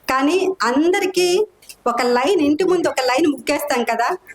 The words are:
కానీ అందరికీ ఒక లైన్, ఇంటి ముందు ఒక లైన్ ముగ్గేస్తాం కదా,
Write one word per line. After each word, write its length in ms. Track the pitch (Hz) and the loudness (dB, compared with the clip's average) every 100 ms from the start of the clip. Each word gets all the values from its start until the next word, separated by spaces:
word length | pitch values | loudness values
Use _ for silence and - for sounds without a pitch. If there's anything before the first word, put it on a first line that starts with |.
| - | -2
కానీ 440 | 262 277 359 370 - | 0 2 0 -2 -2
అందరికీ 840 | 226 262 330 392 381 370 359 359 427 _ - - 240 | 0 2 2 2 0 0 0 2 -2 _ -20 -6 -4
ఒక 160 | 240 | -2
లైన్, 380 | 247 247 269 392 | 0 0 2 2
ఇంటి 240 | 294 302 | 2 2
ముందు 240 | 370 359 302 | 2 2 0
ఒక 120 | 277 | 0
లైన్ 260 | 254 262 330 | 0 2 0
ముగ్గేస్తాం 580 | 269 - 294 294 254 | -2 -2 -4 -2 -2
కదా, 320 | 233 226 247 370 - | -2 -2 -2 -4 -8